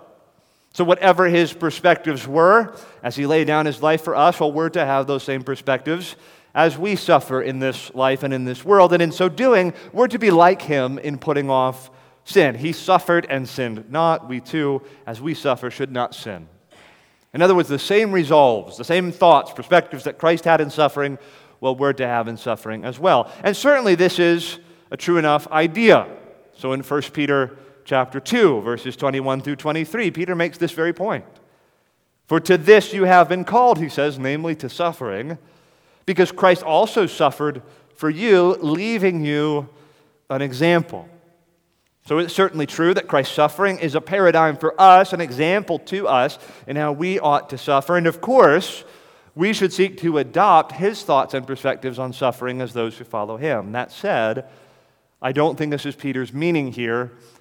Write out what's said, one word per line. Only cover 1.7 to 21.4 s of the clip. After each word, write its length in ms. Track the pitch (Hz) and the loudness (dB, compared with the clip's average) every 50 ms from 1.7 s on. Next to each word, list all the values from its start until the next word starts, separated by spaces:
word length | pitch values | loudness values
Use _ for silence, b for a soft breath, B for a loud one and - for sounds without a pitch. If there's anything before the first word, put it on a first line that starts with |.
| 143 - - 180 165 156 - 156 151 131 110 | -4 0 2 2 2 2 0 -4 -6 -6 -8
were, 500 | 131 139 160 165 180 202 233 226 175 B B B B B B - | -2 2 4 4 6 6 4 2 0 B B B B B B -10
as 140 | - - | -10 -6
he 100 | 139 143 | -4 -2
laid 200 | 139 156 160 156 | 0 0 0 2
down 200 | 147 151 156 156 | 2 0 0 0
his 160 | 151 139 113 135 | -2 -4 -2 0
life 200 | 156 160 156 160 | 0 0 0 -2
for 140 | 170 165 | -4 0
us, 240 | 135 147 175 175 - | 2 2 2 2 2
well, 120 | 180 151 143 | -2 -2 -2
we're 180 | 151 160 165 | -2 -4 -4
to 140 | - 175 156 | -2 -2 -2
have 220 | 135 139 135 135 | 0 0 -2 -2
those 160 | 127 143 135 - | -2 -4 -6 -4
same 220 | - 135 135 127 | -6 -8 -6 -6
perspectives 720 | 131 135 131 - - 135 127 127 147 160 175 180 - - b b b b b b b b | -8 -10 -6 -4 -2 -4 -2 -2 -4 -6 -6 -8 -12 -16 b b b b b b b b
as 240 | - 160 165 139 143 | 2 2 2 2 -2
we 180 | 170 208 202 | -4 -4 -4
suffer 460 | 180 - - 170 143 131 - 131 127 - | -4 0 2 2 2 2 0 -4 -4 -4
in 160 | 127 135 131 | -4 -6 -4
this 360 | 131 131 123 127 - - - | -4 -4 -6 -6 -12 -12 -6
life 280 | 127 131 131 131 131 147 | -2 0 0 0 -2 -4
and 100 | 135 135 | -4 -4
in 120 | 131 127 | -4 -6
this 200 | 127 127 127 - | -6 -8 -8 0
world. 280 | 180 202 202 180 175 175 | 4 6 6 8 6 6
And 100 | 175 175 | 4 2
in 100 | 165 147 | 0 0
so 160 | - 180 185 | 0 -2 -2
doing, 460 | 156 143 247 262 240 196 185 175 B B B B - | 0 0 2 4 4 4 2 0 B B B B -2
we're 160 | 202 247 247 | 0 0 0
to 100 | 208 240 | 0 0
be 120 | 226 214 | 2 4
like 320 | 175 165 170 180 190 190 - | 6 6 6 6 4 2 -2
him 360 | 147 151 139 127 127 135 135 | -4 -2 -2 -2 -2 -4 -8
in 200 | - 147 143 131 | -8 -10 -10 -6
putting 320 | - - 147 143 143 139 | -4 -4 -2 -2 -2 0
off 400 | 135 131 127 131 127 127 - - b b b b b b b | 0 2 2 0 -2 -6 -12 -20 b b b b b b b
sin. 300 | - - 196 165 139 117 | 0 2 2 2 2 0
He 180 | 117 131 165 160 | -2 -6 -8 -8
suffered 540 | - - - 190 170 - - 175 170 170 - | -6 0 2 2 2 2 2 0 0 0 -2
and 180 | 135 135 131 | -4 -6 -6
sinned 440 | 120 - - 127 120 110 107 110 110 | -8 -8 -6 -6 -6 -6 -10 -12 -8
not. 380 | 127 156 165 165 165 160 - 120 | -4 -2 0 0 0 -2 -4 -8
We 120 | 170 175 | -12 -12
too, 400 | - - - 160 151 143 139 135 135 B B B B | -10 -8 -6 -4 -4 -2 -4 -6 -8 B B B B
as 140 | - 117 110 | -16 -14 -10
we 140 | 131 160 156 | -8 -8 -8
suffer, 360 | - - 143 127 - - 123 | -6 -4 -4 -4 -2 -4 -8
should 220 | - - 139 135 127 | -8 -8 -10 -8 -6
not 220 | 123 123 117 - | -6 -6 -6 -8
sin. 340 | - - 113 98 87 80 80 85 _ _ _ b b b b b b b b b b b b - | -12 -14 -14 -14 -14 -18 -20 _ _ _ _ b b b b b b b b b b b b -2
In 80 | 135 170 | 2 2
other 120 | 190 190 | 4 4
words, 140 | 180 156 123 | 4 2 0
the 100 | 143 135 | -2 -6
same 340 | - - 196 208 226 208 196 | -4 0 0 2 2 2 0
resolves, 680 | 185 160 139 160 151 143 127 117 104 90 90 - - | -2 0 4 4 6 6 6 4 0 -4 -10 -14 -14
the 60 | 120 | -6
same 280 | - 165 180 180 175 170 | -2 -2 -2 -2 -2 -2
thoughts, 400 | - 190 170 160 139 131 - - | 2 4 6 6 4 4 -2 -8
perspectives 520 | - 120 - 175 170 165 - - 135 - | -16 -2 2 2 2 2 0 -6 -10 -10
that 140 | 151 131 - | -10 -8 -2
Christ 260 | - 165 170 165 165 | 0 0 0 0 2
had 160 | 175 165 156 | 2 2 2
in 100 | 156 143 | 2 -2
suffering, 480 | - - 151 143 - 147 143 143 139 127 B B B B | -2 0 0 0 0 -2 -6 -6 -6 -10 B B B B